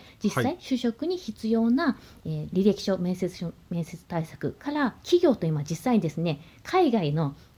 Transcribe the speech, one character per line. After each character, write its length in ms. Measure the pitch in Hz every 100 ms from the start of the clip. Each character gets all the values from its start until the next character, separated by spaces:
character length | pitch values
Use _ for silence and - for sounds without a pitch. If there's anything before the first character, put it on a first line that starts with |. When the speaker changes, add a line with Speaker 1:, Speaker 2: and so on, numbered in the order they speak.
| - -
Speaker 1:
実 180 | 208 139
際 160 | 240 349
就 160 | - 254
職 280 | 240 226 311
に 120 | 359
必 320 | - 208 220
要 200 | 226 233
な、 160 | 254 330
Speaker 2:
は 60 | - - -
い。 60 | 160
Speaker 1:
え 180 | 156 151
ー、 0 |
履 100 | 180
歴 180 | 202 196
書、 160 | - 185
面 200 | 180 185
接 180 | 175 -
書、 160 | 170 - -
面 140 | 170
接 180 | 160 180 -
対 200 | 170 160
策 280 | - 175
か 180 | - 285
ら、 200 | 294 254 -
企 200 | - 349
業 120 | 349 233
と 120 | 165
今 180 | 151 147
実 180 | 160
際 120 | 254 226
に 60 |
で 100 | 160
す 100 | 165
ね、 180 | 170 143 - -
海 280 | - 370 320
外 200 | 220 151
の 240 | 151 147 - -